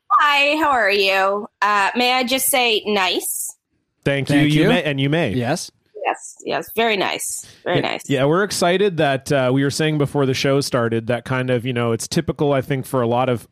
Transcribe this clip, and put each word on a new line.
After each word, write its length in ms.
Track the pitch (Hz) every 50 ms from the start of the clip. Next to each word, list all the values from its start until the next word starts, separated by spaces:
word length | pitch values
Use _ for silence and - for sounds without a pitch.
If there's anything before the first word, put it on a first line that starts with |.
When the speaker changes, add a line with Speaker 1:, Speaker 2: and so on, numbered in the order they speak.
| _ _
Speaker 1:
Hi, 460 | - - 311 294 285 285 285 294 302 302
how 120 | 320 294
are 200 | 269 240 208 196
you? 560 | 202 208 196 190 190 196 190 196 202 208 214 - - _
Uh, 280 | 196 208 208 202 196 185 -
may 180 | 240 247 247 254
I 100 | 254 254
just 240 | 233 262 262 - -
say 360 | - 254 247 233 220 196 -
nice? 720 | 208 208 196 185 180 196 339 - - - - - - - _ _ _ _ _ _ _ _ _ _
Speaker 2:
Thank 260 | 143 139 139 131 -
you. 60 | 143
Speaker 3:
Thank 180 | 143 147 151 151
Speaker 2:
You 100 | 156 160
Speaker 3:
you. 60 | 208
Speaker 2:
may, 140 | - 180 143
and 160 | 151 139 135
you 100 | 135 139
may. 240 | 151 170 165 113 -
Speaker 3:
Yes. 380 | 127 117 120 156 185 - - - _ _ _ _ - -
Speaker 1:
Yes, 320 | - - - - - - - -
yes, 260 | - - 143 170 - -
very 220 | 214 233 226 214 190
nice, 480 | 147 95 78 - - - - - - - - - -
very 120 | - 180 -
Speaker 2:
Yeah, 40 | -
Speaker 1:
nice. 260 | - 53 - - -
Speaker 2:
yeah, 160 | 147 127 135
we're 180 | 143 160 185 208
excited 540 | 190 - - 190 170 180 185 208 208 170 151
that, 340 | 156 139 135 131 - -
uh, 200 | 147 135 127 127 131
we 100 | 139 139
were 60 | 143
saying 300 | - - 156 156 151 147
before 260 | 147 - - 147 139
the 80 | 131 131
show 260 | - - 139 135 143
started 460 | 139 - - 123 117 113 113 113 113 110
that 180 | 123 117 -
kind 260 | - 131 127 127 127
of, 120 | 127 120 107
you 100 | 131 123
know, 180 | 120 120 117
it's 160 | 113 113 - -
typical, 460 | - 175 151 - 151 - 156 143 139
I 80 | 135
think, 260 | 127 - 143 131 - -
for 160 | - 131 120
a 40 | 117
lot 220 | 117 123 131 127
of, 180 | 123 104 - -